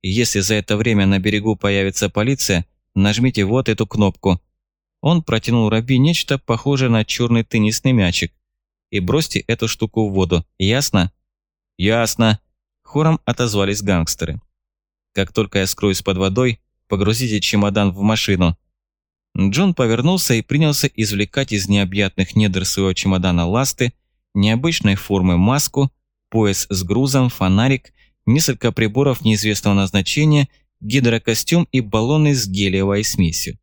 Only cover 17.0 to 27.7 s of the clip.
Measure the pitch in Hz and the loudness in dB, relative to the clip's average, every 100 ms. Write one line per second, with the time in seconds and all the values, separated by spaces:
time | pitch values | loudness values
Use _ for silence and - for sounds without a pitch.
17 | 101 110 127 104 - 104 101 101 101 92 | 0 0 -2 -2 0 0 0 2 0 0
18 | 104 110 - 95 87 82 _ _ _ _ | 0 0 0 2 2 0 _ _ _ _
19 | _ _ _ - 98 113 196 170 120 113 | _ _ _ -2 0 2 0 2 0 2
20 | 139 185 - 117 - 147 156 139 135 - | 2 0 0 -2 0 0 0 0 -2 -2
21 | 104 101 101 - 135 104 95 101 95 98 | -4 -2 -4 -4 -4 -4 0 0 0 -2
22 | 95 - 92 107 107 92 92 - 95 92 | -2 -2 -2 2 0 0 -4 -2 -2 0
23 | 98 92 92 87 85 110 135 - 120 - | 0 0 0 0 0 0 -2 -2 -4 -4
24 | _ _ _ 104 104 113 160 165 104 98 | _ _ _ 0 2 2 0 0 0 0
25 | - 98 92 87 98 139 - - 139 _ | -2 0 2 2 2 2 -2 0 -2 _
26 | _ _ _ 113 104 95 - 95 90 101 | _ _ _ 0 2 0 -4 -4 -2 0
27 | 135 135 123 - 92 101 127 | 2 2 0 0 2 2 2